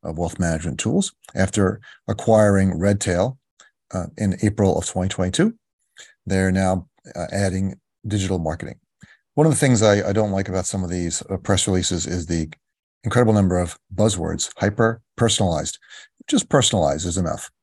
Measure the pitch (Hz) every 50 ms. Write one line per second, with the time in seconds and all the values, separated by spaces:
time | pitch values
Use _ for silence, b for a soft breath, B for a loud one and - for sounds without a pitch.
0 | _ - 82 78 87 82 - - 90 85 82 80 80 82 65 - - 107 131 185
1 | 196 - - _ _ - _ - 95 95 - 107 101 92 104 107 B B B B
2 | B - 107 - - - 113 107 107 104 101 98 95 95 87 78 87 101 101 101
3 | - - 90 87 95 123 131 _ _ _ _ _ b b b _ _ _ - 95
4 | 87 82 - - 107 101 92 - - 107 101 - 104 95 87 - 90 - - 95
5 | 90 95 - - 92 92 92 - 165 220 233 _ _ _ _ _ _ _ B B
6 | B B B B _ - 95 95 95 95 92 95 95 92 92 92 85 _ _ _
7 | _ - - - 87 - - 98 101 95 90 95 95 98 - - _ _ _ _
8 | _ 107 101 104 95 95 95 90 85 78 78 - - - - _ _ _ _ _
9 | b b b b b b _ - 151 160 143 - - 139 123 110 107 107 101 101
10 | 95 - 101 107 110 104 98 95 98 - 92 95 90 - - 98 92 87 87 90
11 | 87 85 80 - - - 98 95 - - 101 92 - - 95 92 87 - 95 87
12 | 80 - 87 90 82 76 85 82 80 78 - _ _ _ _ _ _ _ _ _
13 | _ 117 101 120 123 110 110 104 98 92 90 90 87 85 - - _ _ 98 90
14 | 104 113 101 90 82 80 82 - - - - - - 101 101 - 117 113 117 117
15 | _ _ _ - 120 117 - - 107 92 82 76 73 - - - B B B B
16 | B B B _ - - - 247 - - - 143 123 - - 101 82 71 71 76
17 | 85 90 85 98 90 80 - - - - _ _